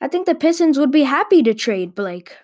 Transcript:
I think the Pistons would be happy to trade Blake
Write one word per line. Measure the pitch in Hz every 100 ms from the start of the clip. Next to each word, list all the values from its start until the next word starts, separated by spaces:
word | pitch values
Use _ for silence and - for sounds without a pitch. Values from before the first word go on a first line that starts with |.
I | 311
think | 349 359
the |
Pistons | 311 320 339 330 277
would | 285
be | 302
happy | 269 285 427 370
to | 226
trade | 220 - 196 180
Blake | 190 196 175 175 -